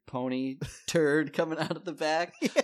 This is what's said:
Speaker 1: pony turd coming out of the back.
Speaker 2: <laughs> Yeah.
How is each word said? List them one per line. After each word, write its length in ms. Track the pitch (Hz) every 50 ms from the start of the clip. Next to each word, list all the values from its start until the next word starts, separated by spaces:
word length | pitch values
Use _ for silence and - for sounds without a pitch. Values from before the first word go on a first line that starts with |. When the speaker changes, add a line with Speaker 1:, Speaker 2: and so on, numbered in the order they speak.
| _
Speaker 1:
pony 500 | - - 123 127 127 127 131 131 135 131 - 143 - - - -
turd 460 | - - 170 151 143 147 156 151 147 -
coming 260 | - 170 160 160 156
out 160 | 156 - 170
of 80 | 156 -
the 80 | 175 151
back. 400 | - 160 151 156 165 175 170 -
Speaker 2:
<laughs> 40 | -
Yeah. 200 | 311 - - 294